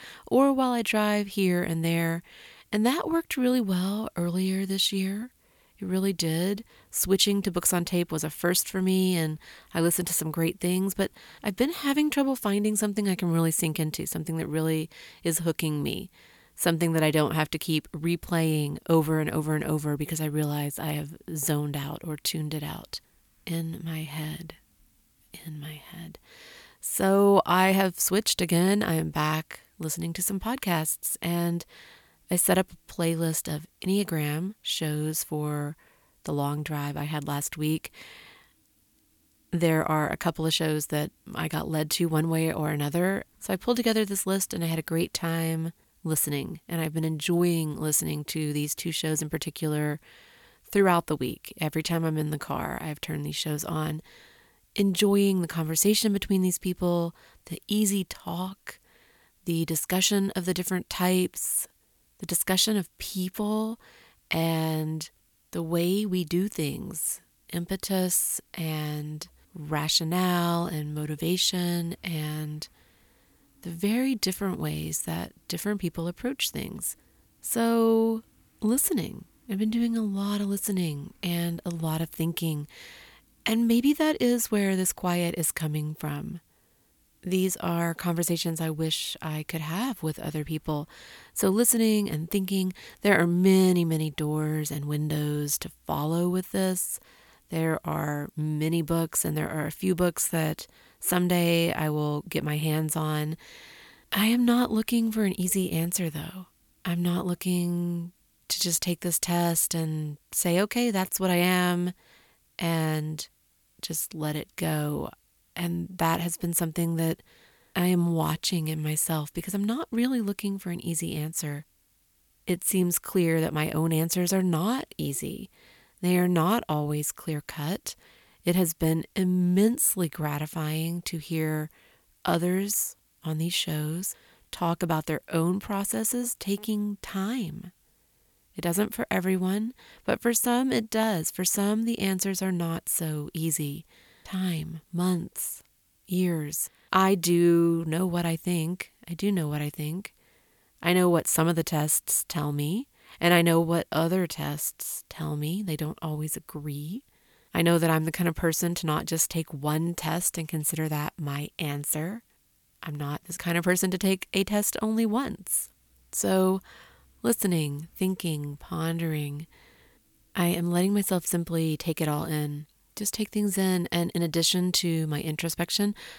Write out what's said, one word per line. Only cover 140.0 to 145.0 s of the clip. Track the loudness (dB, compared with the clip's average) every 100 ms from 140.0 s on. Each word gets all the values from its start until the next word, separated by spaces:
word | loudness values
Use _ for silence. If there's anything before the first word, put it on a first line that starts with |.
but | -2 0
for | 2
some | 2 2 2 2
it | 0 0
does. | 0 2 0 -2
For | -2
some, | -2 2 2 0
the | 0 0
answers | 0 0 0 0
are | 0
not | 0 0 -4 -4
so | -4 -2 -4 -6
easy. | -4 -2 -2 -2 -6 -12 -20 -20 _
Time, | -8 -4 -2 -2 -4 -10 -6
months, | -2